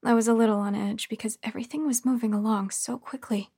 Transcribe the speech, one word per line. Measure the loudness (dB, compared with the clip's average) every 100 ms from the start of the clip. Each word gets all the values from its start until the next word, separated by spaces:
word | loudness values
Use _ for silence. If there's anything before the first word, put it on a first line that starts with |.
I | 4
was | 4 4
a |
little | 4 4 4
on | 0 0
edge | -2 -4 -6
because | -6 -6 -6
everything | -8 -8 -8 -4 -2
was | 0 0
moving | 0 0
along | 0 0 0 -2
so | -6 -6 -8
quickly. | -8 -14 -4 -4 -4